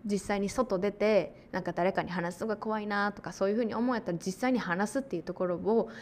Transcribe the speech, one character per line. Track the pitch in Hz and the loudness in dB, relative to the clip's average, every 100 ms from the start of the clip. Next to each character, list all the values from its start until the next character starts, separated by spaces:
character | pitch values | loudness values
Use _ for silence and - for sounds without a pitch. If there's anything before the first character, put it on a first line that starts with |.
実 | 214 202 | -2 -2
際 | - 202 | 0 0
に | 196 | 0
外 | - 254 185 | 0 0 0
出 | 202 | 0
て、 | 202 208 208 156 - - | 2 4 4 4 -4 -8
な | 180 | -6
ん | |
か | 175 | -4
誰 | 175 180 | 0 2
か | 180 | 2
に | 170 | 0
話 | 175 170 180 | -2 -4 -4
す | |
の | 220 | -4
が | 214 | -4
怖 | 220 214 | -2 -4
い | 208 | -2
な | 202 208 | 0 0
と | 208 | -2
か、 | - | -8
そ | - 196 | 0 2
う | |
い | |
う | |
風 | 214 | 2
に | 226 | 0
思 | 220 247 | 0 0
う | |
ん | |
や | 233 | 0
っ | |
た | - | -2
ら | 170 | -4
実 | - 185 | -4 -2
際 | 254 | 2
に | 247 | 2
話 | 185 175 208 | 2 0 0
す | 269 | 0
っ | |
て | 269 175 | -4 -4
い | |
う | |
と | 160 | -4
こ | 175 180 | -2 -2
ろ | 175 | 0
を | 180 226 226 - | 2 2 2 -4